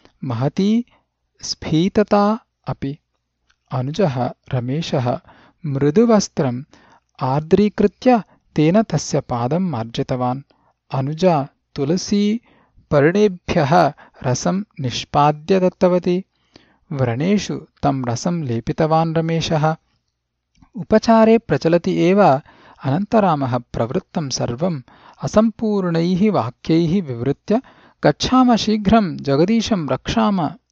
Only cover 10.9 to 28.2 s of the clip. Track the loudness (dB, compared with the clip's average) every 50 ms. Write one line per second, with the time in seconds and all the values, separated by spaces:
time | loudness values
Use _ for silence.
10.9 | -6 -4 -4 -4 -2 0 2 2 2 2 -2 -4 _ _ _ _ _ -6 -2 -2
11.9 | -2 -2 -2 -2 0 0 0 0 -2 -4 -6 _ _ _ _ _ _ -20 _ _
12.9 | 2 2 4 4 4 4 2 2 0 -4 _ -4 0 0 2 2 4 4 4 2
13.9 | 0 -6 -14 -20 _ -8 -4 -4 -4 -2 -2 -2 -4 -4 -6 -8 _ -8 -8 -6
14.9 | -6 -8 -10 -4 0 2 2 2 2 -2 -2 0 0 2 2 0 0 _ 2 2
15.9 | 2 2 0 0 -2 -2 -4 -8 _ _ _ _ _ -20 _ _ _ _ _ _
16.9 | -4 -2 0 0 0 0 0 0 0 0 0 -4 -8 -10 -12 -16 _ _ -2 0
17.9 | 0 0 -2 -4 -4 -4 -2 -4 -2 -2 -2 -4 -4 -4 -4 -4 -2 -2 0 2
18.9 | 2 2 0 0 0 -2 -2 0 -2 -2 -2 -2 -2 0 0 0 -2 -4 _ _
19.9 | _ _ _ _ _ _ _ _ _ _ _ _ _ _ _ _ _ -14 -2 0
20.9 | 0 2 4 4 4 4 6 4 4 2 2 -2 -4 -2 0 0 0 0 0 -2
21.9 | -2 0 2 2 4 4 4 4 4 2 -2 -8 -20 _ _ -20 -20 -8 -4 -4
22.9 | -2 -2 -2 0 0 2 2 2 0 0 -2 -2 -4 -4 -6 _ -6 -6 -4 -4
23.9 | -4 -6 -8 _ -6 -6 -6 -6 -6 -6 -6 -6 -4 -4 -4 -4 -4 -6 -10 -14
24.9 | -20 _ _ -20 -16 _ -10 0 2 2 2 2 0 -4 -4 -2 -2 -2 -2 -2
25.9 | -2 -2 0 0 0 0 0 2 2 0 -2 -4 -8 _ -2 0 0 2 2 2
26.9 | 0 -2 -2 -4 -8 -4 -4 -4 -4 -4 _ -2 -2 -2 -2 -6 _ _ _ _
27.9 | _ _ 0 0 0 0